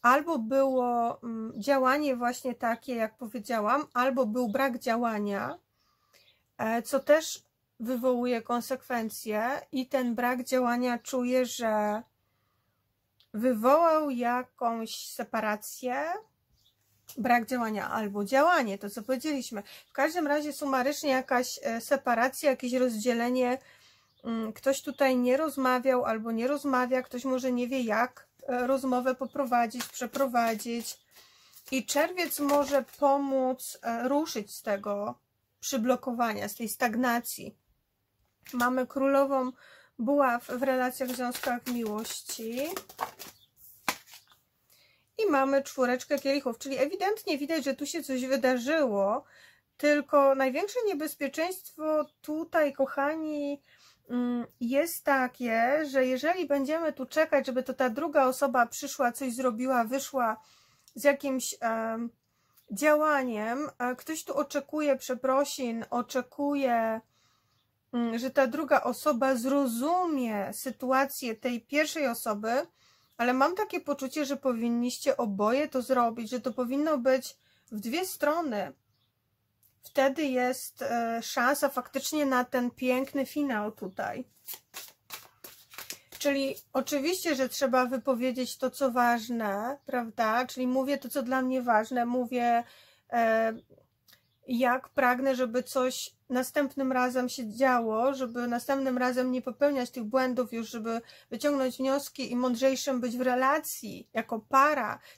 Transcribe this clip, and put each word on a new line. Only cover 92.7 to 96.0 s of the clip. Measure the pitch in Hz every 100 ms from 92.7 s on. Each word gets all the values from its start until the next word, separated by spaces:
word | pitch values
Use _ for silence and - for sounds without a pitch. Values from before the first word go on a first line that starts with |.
| - - _ _
e, | 240 226 220 226 226 _ - _ _ _ - _ _ -
jak | 240 262 262 -
pragnę, | - 254 247 269 254
żeby | 254 240
coś | 247 269 254 254